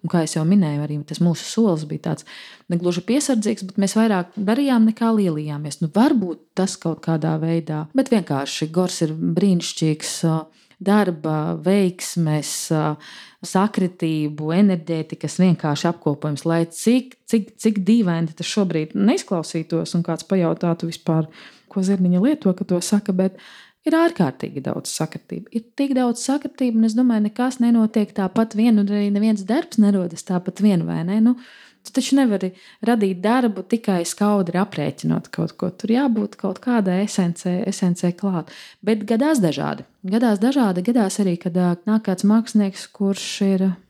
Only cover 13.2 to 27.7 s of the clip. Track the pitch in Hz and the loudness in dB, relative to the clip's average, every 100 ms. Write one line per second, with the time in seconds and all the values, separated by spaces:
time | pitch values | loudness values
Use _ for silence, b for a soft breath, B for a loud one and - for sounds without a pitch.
13.2 | B B - 190 208 208 185 180 165 156 | B B -4 0 0 0 -4 -2 -4 -2
14.2 | 151 147 151 170 208 180 165 165 156 160 | -4 -4 -2 2 2 2 -2 -6 -4 -8
15.2 | 156 - 185 170 156 147 165 170 - 143 | -8 2 2 4 0 0 -2 -2 -2 -2
16.2 | 151 143 170 165 165 - - 247 254 - | -4 -4 -2 0 -2 -2 2 2 0 -18
17.2 | - 233 190 _ 220 208 185 233 190 165 | -2 -2 -2 _ -2 0 2 2 4 0
18.2 | 165 - 170 - 190 165 156 - 196 349 | -2 -4 -6 -2 0 -2 -4 0 2 2
19.2 | - 180 156 170 160 165 165 175 170 165 | -2 -4 -4 -6 -4 -4 -2 -2 -2 -4
20.2 | - 190 170 160 175 165 170 165 - 160 | -2 0 0 0 -2 -2 -4 -8 -2 0
21.2 | 160 B B B B - 190 196 180 180 | 0 B B B B -4 0 2 2 2
22.2 | 220 302 196 180 196 180 170 202 - 185 | 2 2 0 0 0 -2 0 -2 0 0
23.2 | 190 190 B B B B - 320 339 339 | 0 -2 B B B B 0 2 2 2
24.2 | 151 127 - 139 139 - - - 156 - | -2 -2 -8 -6 -6 -6 -6 -6 -6 -6
25.2 | _ - 202 226 226 - 277 262 247 240 | _ -14 -8 -10 -10 -4 -2 0 0 -2
26.2 | - 285 285 - 254 226 220 220 254 226 | -2 -2 -4 -4 0 2 2 2 2 2
27.2 | 208 214 254 254 240 | 0 0 -4 0 2